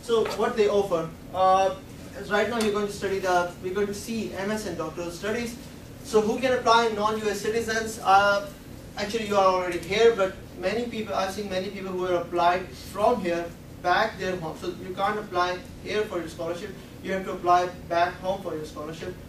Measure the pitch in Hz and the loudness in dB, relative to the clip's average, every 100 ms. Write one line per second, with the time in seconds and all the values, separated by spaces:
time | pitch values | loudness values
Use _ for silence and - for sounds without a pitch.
0 | - 226 208 - 226 226 208 202 196 170 | 2 2 2 0 0 4 4 4 2 0
1 | 165 - - 180 185 190 190 185 - - | -2 -8 -8 2 6 6 4 0 -12 -16
2 | - - 202 208 208 240 220 202 202 - | -14 -12 -2 0 2 2 0 0 -2 -4
3 | 196 190 185 180 175 175 185 185 202 - | -2 -2 2 2 2 -4 -6 -2 -2 -4
4 | - 226 190 - 196 185 190 170 160 160 | -6 -4 -4 -4 -4 -4 -4 -6 -6 -6
5 | 170 175 202 226 233 - - - - - | -8 -6 -4 -4 -4 -8 -14 -16 -16 -16
6 | - 214 208 254 254 247 233 233 233 208 | 2 4 4 2 2 2 6 6 6 2
7 | 214 220 214 196 226 233 226 233 220 - | 0 0 -2 -2 0 0 0 -2 -2 -4
8 | 180 196 202 202 202 - - - - - | 6 8 8 4 0 -12 -16 -16 -14 -6
9 | 202 226 208 202 190 180 180 170 160 202 | -2 -2 2 6 6 4 0 -4 -2 6
10 | 233 190 190 185 - - 185 220 240 226 | 6 6 0 0 -14 -6 -2 -2 -2 -4
11 | 208 190 190 196 202 185 202 202 190 180 | -4 -2 -2 -4 -4 -4 -4 -6 -6 -4
12 | 180 175 170 170 175 180 - - - 190 | 0 0 0 2 4 4 -2 -12 -12 2
13 | 214 240 180 170 170 - - - 180 185 | 4 4 2 -2 -4 -10 -16 -4 2 2
14 | 165 - 185 185 160 - 180 - 185 185 | 2 -2 -4 -4 -6 -8 -8 -8 -10 -2
15 | 196 208 208 180 180 180 - - 180 202 | -2 -2 -4 0 0 -2 -8 -14 -4 -2
16 | 214 180 160 - 165 175 208 - - - | -2 -4 -6 -6 -6 -4 -8 -12 -16 -12
17 | 185 190 185 180 175 175 180 - - 170 | -4 -4 -4 -4 4 4 4 -4 -4 0
18 | 175 180 185 196 180 156 151 156 151 160 | 0 0 -4 -4 -4 -6 -8 -10 -10 -10
19 | 180 180 | -10 -12